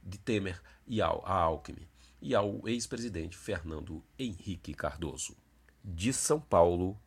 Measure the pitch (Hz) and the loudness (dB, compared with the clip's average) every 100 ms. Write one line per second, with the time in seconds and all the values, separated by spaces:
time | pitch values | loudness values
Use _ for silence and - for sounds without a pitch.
0 | 95 95 - 110 98 87 - - - 110 | -12 -10 0 0 0 -8 -14 -20 -6 2
1 | 85 80 - 95 82 76 - - - _ | 2 2 0 2 4 2 -6 -14 -16 _
2 | - - - 123 104 104 110 120 117 123 | -20 -14 0 2 2 -2 -2 -2 -2 -6
3 | 117 90 80 - - 95 78 78 78 78 | -4 -4 -6 -8 -6 -6 -4 -8 -8 -12
4 | - - 131 92 - 90 - 73 80 - | -12 -8 -8 -6 -8 -8 -8 -4 -4 -4
5 | 80 - - - _ _ - _ 104 85 | -6 -6 -10 -12 _ _ -20 _ -10 -2
6 | 107 135 - 151 147 95 85 87 92 101 | 0 0 2 0 4 8 8 6 0 -4